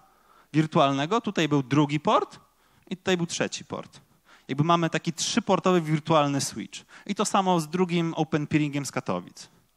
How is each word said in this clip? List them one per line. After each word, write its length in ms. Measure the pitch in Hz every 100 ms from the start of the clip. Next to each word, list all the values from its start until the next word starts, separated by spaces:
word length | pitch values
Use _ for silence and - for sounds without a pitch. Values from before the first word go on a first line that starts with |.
| _ _ _ _ _
wirtualnego, 680 | 151 156 170 139 139 151 226
tutaj 260 | 214 196 156
był 160 | 147
drugi 360 | 127 143 143 151
port 400 | - 262 403 - _ _ _ _ -
i 80 | 185
tutaj 200 | - 185
był 80 | 170
trzeci 400 | - 107 - -
port. 360 | - - - _ _ _ - -
Jakby 160 | 135
mamy 260 | 160 170 160
taki 240 | 160 -
trzyportowy 680 | - - - - 190 190 180
wirtualny 600 | 156 156 151 160 143 139
switch. 380 | - - - - - - -
I 100 | 208
to 100 | 202
samo 340 | 208 185 180
z 80 | 151
drugim 460 | 180 180 175 165
open 340 | 160 151 151 147
peeringiem 380 | 156 147 143 135
z 60 |
Katowic. 580 | 127 - 90 90 - - _ _